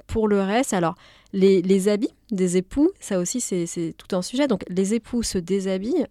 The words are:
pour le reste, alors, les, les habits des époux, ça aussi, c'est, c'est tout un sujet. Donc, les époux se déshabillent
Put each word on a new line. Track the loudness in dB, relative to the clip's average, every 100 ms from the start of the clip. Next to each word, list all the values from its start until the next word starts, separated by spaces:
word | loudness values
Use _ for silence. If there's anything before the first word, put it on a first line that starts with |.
| -6
pour | -2 2
le | 2
reste, | 2 0 0
alors, | 0 0 -2 -14 -20 _
les, | 2 4 4
les | 4 2 2
habits | 0 -2 -8 _
des | -2 0 0
époux, | -2 0 0 0
ça | -4 -2
aussi, | -2 -4
c'est, | -4 -4 -4
c'est | -4 -6 -8
tout | -4 -4
un |
sujet. | -2 -2 0
Donc, | 0 -2
les | -2 0 -2
époux | -2 -4
se | -2 -4
déshabillent | -2 -2 -2 -4 -2 -2 -2